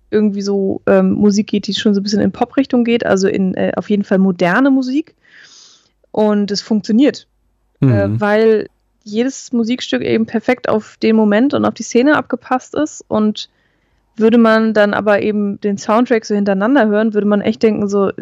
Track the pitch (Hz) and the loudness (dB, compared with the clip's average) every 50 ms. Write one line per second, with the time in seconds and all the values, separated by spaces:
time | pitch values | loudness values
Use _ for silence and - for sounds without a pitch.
0 | _ - 208 214 214 208 196 202 196 202 202 196 190 196 - - - - 196 190 | _ -2 0 0 0 0 -2 -4 -4 -4 -2 -2 -2 -2 -4 -2 0 2 4 4
1 | 190 190 - - 208 208 196 214 208 - 220 202 - - 196 - - 214 202 202 | 4 2 2 2 2 2 2 2 -2 -2 -4 -4 -4 -4 -6 -2 0 0 0 0
2 | 196 208 214 202 208 196 - - 240 240 - 277 269 - 262 247 233 233 233 233 | -2 -2 -2 0 0 -2 -2 -2 -4 -2 -2 -4 -2 0 0 0 0 0 0 0
3 | - - - 190 190 190 - - 190 185 - - 190 - - - - - 208 202 | 0 0 0 0 0 0 0 -2 -2 -2 -2 -2 -2 -2 -4 -4 -4 -2 -2 -2
4 | 196 - 202 190 190 196 180 175 185 170 185 240 269 285 262 269 254 254 262 302 | 0 0 0 2 2 0 0 0 0 0 2 2 2 2 2 0 0 -2 -4 -4
5 | - _ _ _ _ _ _ - - - - - - - _ _ _ _ _ _ | -6 _ _ _ _ _ _ -20 -20 -20 -20 -20 -20 -20 _ _ _ _ _ _
6 | _ _ - 214 214 214 208 208 202 196 202 - - - 226 208 - - 208 233 | _ _ -2 0 0 2 2 0 0 -2 -4 -6 -4 -2 -2 -2 0 0 2 2
7 | 294 247 - - - _ _ _ _ _ _ _ _ _ _ - 139 135 113 101 | 2 2 0 -4 -12 _ _ _ _ _ _ _ _ _ _ 0 2 2 2 2
8 | 101 101 107 120 208 202 208 220 220 220 220 208 - - _ _ _ _ _ _ | 0 0 -2 -2 0 0 2 2 4 4 2 0 -2 -6 _ _ _ _ _ _
9 | - 208 202 226 247 269 - - - - 247 233 226 220 247 - - - 269 240 | -14 -8 -4 -4 -2 -4 -4 -10 -10 -4 -2 -2 -2 -2 -4 -6 -4 -4 -4 -4
10 | - - - 226 226 - - 220 - 254 254 - - - - 214 - - - - | -2 0 0 0 -2 -2 -4 -4 -2 -2 -2 -2 -2 -2 -2 -2 -4 -6 -8 -2
11 | - 220 220 220 214 208 202 220 262 294 294 226 208 220 - - 220 - - 233 | 0 2 2 2 2 2 2 2 2 0 0 0 -2 -2 -4 -6 -8 -2 0 2
12 | 254 302 294 - 254 - 262 - - - 254 254 - - - - 302 - - - | 2 2 2 0 0 -4 -8 -8 -6 -4 -4 -4 -4 -6 -6 -6 -6 -6 -8 -14
13 | - - - 214 214 214 208 - - - _ _ _ _ _ _ _ _ _ _ | -10 -6 -2 -2 0 -2 -2 -6 -10 -16 _ _ _ _ _ _ _ _ _ _
14 | _ _ _ 220 214 226 233 233 226 220 220 220 220 220 214 214 208 208 - - | _ _ _ 0 2 4 4 4 4 4 4 2 2 0 2 2 2 2 0 -2
15 | 202 214 202 196 - 214 208 208 202 202 202 - - 208 202 - - - 214 233 | 0 0 0 0 0 -2 -2 -2 -4 -4 -6 -4 -4 -4 -4 -4 -2 0 0 2
16 | 247 - 240 220 - - 208 202 202 202 190 190 202 240 285 277 220 214 208 208 | 2 2 0 -2 -2 -2 -2 -2 0 0 0 0 0 2 2 2 2 2 2 0
17 | 220 226 208 208 202 208 208 202 - 220 220 - 233 220 208 - 208 196 202 202 | 0 0 0 0 0 0 0 0 0 -2 -2 0 0 0 0 0 -4 -2 -2 0
18 | 196 - - - | -2 -2 -4 -8